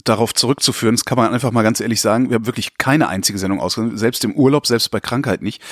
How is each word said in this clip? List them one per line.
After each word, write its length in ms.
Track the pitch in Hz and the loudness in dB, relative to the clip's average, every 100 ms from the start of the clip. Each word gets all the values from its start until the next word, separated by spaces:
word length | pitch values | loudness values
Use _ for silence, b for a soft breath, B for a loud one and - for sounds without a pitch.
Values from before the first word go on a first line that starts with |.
darauf 300 | - 107 113 | 0 2 2
zurückzuführen, 600 | - 120 139 - - 113 | 0 0 2 0 0 2
das 120 | 117 - | 2 0
kann 100 | 127 | 0
man 160 | 117 | 2
einfach 180 | 120 127 | 0 0
mal 120 | 117 | 2
ganz 180 | 110 127 | 2 0
ehrlich 220 | 113 107 | 0 0
sagen, 260 | 110 113 127 | 2 2 2
wir 60 | |
haben 120 | 117 113 | 0 -2
wirklich 300 | 123 - - | -4 -6 -4
keine 320 | 131 151 107 | 0 2 2
einzige 300 | 95 92 101 | -2 -4 -2
Sendung 200 | 95 98 | -2 -2
ausgelassen, 380 | 90 113 113 104 | -2 -2 -4 -2
selbst 260 | 113 - | -2 -2
im 120 | 113 | -2
Urlaub, 320 | 147 135 147 - | 2 4 2 2
selbst 240 | 117 - | 0 0
bei 100 | 104 | -4
Krankheit 400 | - 123 135 92 | -4 -4 -2 -2
nicht. 220 | 92 - B | -4 -8 B